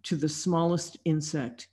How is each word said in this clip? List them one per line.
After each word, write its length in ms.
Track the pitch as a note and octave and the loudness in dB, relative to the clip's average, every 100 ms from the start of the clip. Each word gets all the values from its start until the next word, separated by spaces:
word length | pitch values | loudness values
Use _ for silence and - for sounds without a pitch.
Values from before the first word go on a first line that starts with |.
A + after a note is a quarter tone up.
to 140 | - D#3+ | -2 0
the 120 | D3+ | 0
smallest 680 | - F#3 E3 E3+ F3 - - | 0 2 4 4 2 -2 -4
insect. 600 | E3 D#3 D3+ D3+ A#2+ - - | 0 0 0 -4 -4 -10 -20